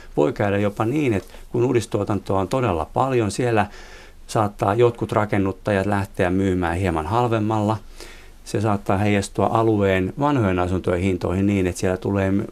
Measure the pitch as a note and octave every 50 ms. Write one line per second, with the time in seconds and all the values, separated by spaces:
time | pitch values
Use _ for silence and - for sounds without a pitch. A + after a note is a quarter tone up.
0 | - - - - D3 D3 A#2+ - A2+ G2+ G2 G2+ G#2 G#2 G2+ - A2+ A2 C3 D#3
1 | D3+ C3 G#2+ F#2+ - - - - - - - B2 A#2+ B2+ C#3 A#2+ G#2 - - G#2+
2 | G2+ - G#2+ G2 - - G2+ G2 F#2+ F2+ - C3 B2+ A2+ F2+ D#2+ D#2 - - -
3 | B2 C3+ C3 B2 A2+ G2+ G2+ - C3 B2 A#2 G#2+ G2+ G2+ - - - - - -
4 | - - - - - - - A#2+ G#2+ G2+ - - B2 G2+ G2+ A#2 A#2+ A#2+ A#2 -
5 | A#2 G#2 - A2+ G#2+ G#2 - G2+ F#2+ G2 F#2+ - - - G#2 F#2+ F#2+ G2+ G#2 G2+
6 | G2 - - - G2 F2 F2+ F#2+ G2 G2 F#2 F#2 F2+ E2 E2+ F2+ G2 F2+ D#2+ D#2+
7 | D#2 D#2+ G#2+ A#2+ B2 A#2 A2+ A2 G#2+ G#2 A2 A2 G#2 G#2 G#2+ G#2 - - - -
8 | - - - - - - - - - - - G#2+ G2+ A2+ G#2 G2 - - G#2 F#2+
9 | G#2 G#2 G#2 G2+ G2 - - - G2 - - A2+ A2+ A2+ A2 G#2 G2+ G2 F#2+ F#2
10 | F#2 F#2 F#2 - C#3+ D3 D3 C3+ A2 F#2+ F#2 F2+ F2+ F2+ F#2 F2+ - - F#2 F2
11 | F2+ G2 F#2+ F2 - F2+ F2 F#2+ G2 G2+ G2+ G2 F#2 F2+ F2 - - F#2+ F#2 F#2
12 | - G#2 G2 G2 F#2+ F#2+ F#2+ G2+ G#2+ -